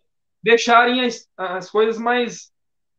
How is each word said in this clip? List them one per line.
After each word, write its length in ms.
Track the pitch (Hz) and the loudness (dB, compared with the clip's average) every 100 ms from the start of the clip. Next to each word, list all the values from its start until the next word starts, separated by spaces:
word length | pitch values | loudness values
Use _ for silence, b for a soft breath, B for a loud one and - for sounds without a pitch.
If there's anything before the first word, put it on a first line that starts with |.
| _ _ _ _ | _ _ _ _
deixarem 600 | 190 233 233 233 247 247 | 0 2 4 4 4 2
as, 240 | 247 226 - - | -2 -6 -14 -12
as 340 | 185 180 180 | -8 -8 -4
coisas 280 | 208 220 214 | 0 0 -2
mais, 520 | 233 247 240 175 - _ _ _ _ | -2 -2 -2 -8 -18 _ _ _ _